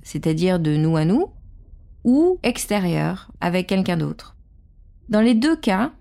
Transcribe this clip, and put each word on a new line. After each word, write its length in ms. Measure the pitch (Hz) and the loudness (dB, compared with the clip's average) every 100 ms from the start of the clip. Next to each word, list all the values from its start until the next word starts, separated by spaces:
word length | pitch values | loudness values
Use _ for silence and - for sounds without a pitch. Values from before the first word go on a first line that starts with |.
c'est-à-dire 560 | - 151 160 160 180 180 | -12 -6 -2 0 0 0
de 180 | 156 151 | 0 0
nous 200 | 156 160 | 0 2
à 80 | |
nous, 240 | 156 233 381 - - - - - - - | 2 0 -2 -8 -20 -20 -20 -20 -20 -4
ou 340 | 233 269 349 370 | 0 2 2 0
extérieurs, 880 | - 247 - 208 180 156 156 185 - - | -2 -4 -2 -2 0 0 -2 -6 -12 -6
avec 260 | 180 180 180 | -2 -2 0
quelqu'un 320 | 190 185 170 | 0 0 -2
d'autre. 380 | 147 - - - - - _ - - - - | -4 -8 -16 -20 -20 -20 _ -20 -20 -20 -4
Dans 120 | 214 | 2
les 140 | 233 | 2
deux 220 | 226 285 320 | 2 2 0
cas, 360 | 240 190 277 - | 0 0 -2 -4